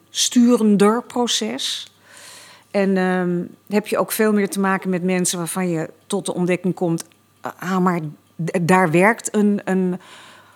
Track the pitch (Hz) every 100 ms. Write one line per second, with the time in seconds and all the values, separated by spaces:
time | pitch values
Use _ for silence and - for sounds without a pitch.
0 | _ - - 247 240 240 220 202 202 226
1 | 247 254 240 - 214 254 - - - _
2 | _ - - - - - _ 202 196 190
3 | 185 185 180 175 175 - - 208 202 -
4 | 190 - 220 208 196 196 190 190 190 185
5 | 180 185 180 180 165 190 185 165 156 -
6 | - 202 170 175 180 175 190 165 175 165
7 | - _ _ _ 127 - 170 185 185 175
8 | 156 - _ - 165 - 165 185 180 165
9 | 196 226 - 214 208 202 - 190 185 180
10 | - - - - -